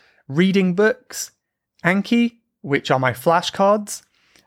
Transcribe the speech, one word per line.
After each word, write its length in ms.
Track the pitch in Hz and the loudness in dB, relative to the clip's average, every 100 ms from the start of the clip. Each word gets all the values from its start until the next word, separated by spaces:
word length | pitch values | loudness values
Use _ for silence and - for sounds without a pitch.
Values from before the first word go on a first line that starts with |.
| _ _ - | _ _ -6
reading 480 | 139 190 190 185 175 | 0 2 2 2 2
books, 560 | 214 - - - - _ _ _ _ _ | 0 0 -8 -14 -14 _ _ _ _ _
Anki, 520 | 165 190 - 233 233 - _ _ | -2 -2 0 0 0 -4 _ _
which 300 | 139 139 - | -4 -4 0
are 80 | 135 | 0
my 140 | 127 | 0
flashcards, 880 | 120 170 165 - - 196 214 208 - - _ _ _ | 0 0 0 0 0 2 2 -2 -12 -16 _ _ _